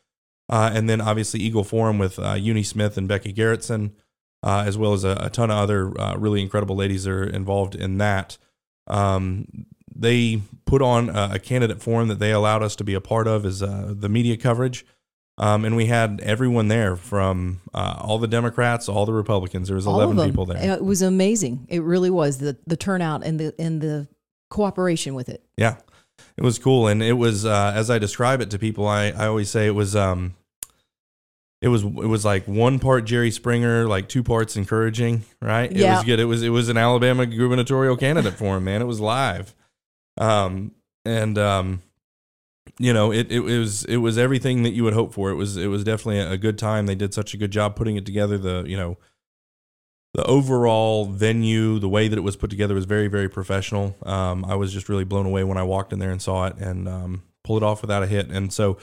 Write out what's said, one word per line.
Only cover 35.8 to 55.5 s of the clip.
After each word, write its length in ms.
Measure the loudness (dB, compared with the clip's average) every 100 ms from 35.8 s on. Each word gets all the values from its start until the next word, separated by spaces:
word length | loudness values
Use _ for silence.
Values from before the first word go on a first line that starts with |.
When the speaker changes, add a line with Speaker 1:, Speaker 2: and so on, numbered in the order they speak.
| 4 4
Speaker 1:
was 60 | 4
good. 140 | 2
It 60 | 2
was, 180 | 0
it 60 | 2
was 200 | 2 2
an 80 | 2
Alabama 480 | 4 4 4 2 0
gubernatorial 720 | 0 2 2 2 2 2 2
candidate 360 | 2 2 0
forum, 300 | -2 -2 0
man. 180 | 0 -2
It 40 | -2
was 140 | -2
live. 540 | -2 0 -2 -4 -10 -18 _ _ _ _ _ -2
Um, 540 | 2 2 2 -2 -10 -14 _ _ -4
and, 320 | -2 0 0
um, 440 | 2 2 0 -4 -10 _ _ _ _ _ _ _ -18 -2
you 140 | 2
know, 180 | 4 4
it, 200 | 2 0
it, 80 | -2
it 180 | 0 0
was, 260 | 0 -4 -2
it 120 | 0
was 200 | 0 2
everything 460 | 2 2 0 2
that 80 | 0
you 120 | 2
would 100 | 2
hope 200 | 2 0
for. 160 | -2 -2
It 60 | -2
was, 200 | -4 -2
it 100 | -2
was 160 | -2
definitely 360 | -2 -2 -2 -2
a 180 | -2 -2
good 200 | -2 -2
time. 280 | -2 -2 -2
They 80 | -2
did 180 | -4
such 200 | -4 -6
a 40 | -6
good 140 | -4
job 240 | 0 -2 -2
putting 200 | -4 -4
it 100 | -4
together. 320 | -2 0 0
The, 260 | -2 -4 -4
you 100 | -6
know, 200 | -6 -8 _ _ _ _ _ _ _ _ _ _ _
the 100 | -4 2
overall 800 | 4 4 4 4 4 4 2 0
venue, 760 | 0 2 2 2 2 2 2
the 80 | 2
way 180 | 2 2
that 100 | 0
it 40 |
was 140 | -2 -4
put 140 | -6
together 240 | -2 0
was 120 | 0 0
very, 220 | 0 0
very 220 | 0 -2
professional. 680 | -4 -4 -4 -2 -4 -4 -6
Um, 400 | -6 -2 -2 -2 -2
I 100 | -2
was 180 | -2
just 160 | -4 -4
really 160 | -4 -2
blown 200 | -2 0
away 180 | 0
when 140 | 0